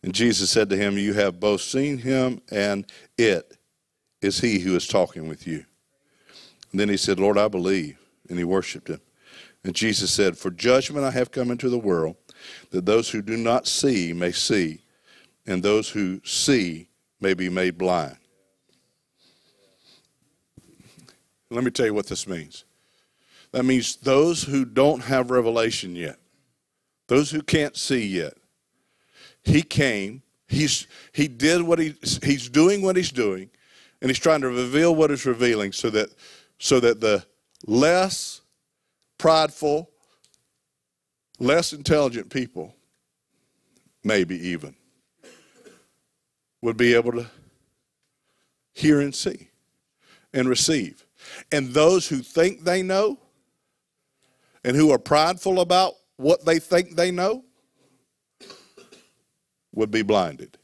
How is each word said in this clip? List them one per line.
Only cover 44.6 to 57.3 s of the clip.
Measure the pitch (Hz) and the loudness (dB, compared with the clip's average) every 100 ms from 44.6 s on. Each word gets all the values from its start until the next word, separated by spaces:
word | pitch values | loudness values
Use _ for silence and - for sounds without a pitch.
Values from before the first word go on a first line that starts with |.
| 71 - _ _ _ _ - - _ _ - _ _ _ _ _ _ _ _ _ | -10 -20 _ _ _ _ -20 -20 _ _ -20 _ _ _ _ _ _ _ _ _
would | 117 113 | -6 2
be | 120 | 4
able | 117 120 | 4 2
to | 120 117 _ _ _ _ _ _ _ _ _ _ _ _ _ _ | -4 -8 _ _ _ _ _ _ _ _ _ _ _ _ _ _
hear | - 156 147 | -2 2 4
and | 143 | 2
see | 135 202 - - _ _ _ _ _ _ _ _ | -4 -8 -8 -16 _ _ _ _ _ _ _ _
and | 123 127 | -2 0
receive. | 123 - 156 90 - _ _ - - - | 0 0 0 -4 -12 _ _ -20 -20 -4
And | 151 131 | -4 0
those | 131 160 185 - | 4 6 4 0
who | 139 | -6
think | 123 - 175 196 | -4 0 0 0
they | 165 185 | -2 -2
know | 185 190 214 277 _ _ _ _ _ _ _ _ _ _ _ _ _ _ | -2 0 -2 -4 _ _ _ _ _ _ _ _ _ _ _ _ _ _
and | 123 131 | -2 4
who | 156 | 6
are | 131 | 6
prideful | - 147 160 185 196 185 | 4 4 4 0 0 0
about | 175 180 185 - _ _ | 4 4 2 -2 _ _
what | 135 175 165 | 2 2 4
they | 165 | 0
think | - 175 180 165 | 2 0 0 0
they | 180 | 0
know | 180 190 | 0 -2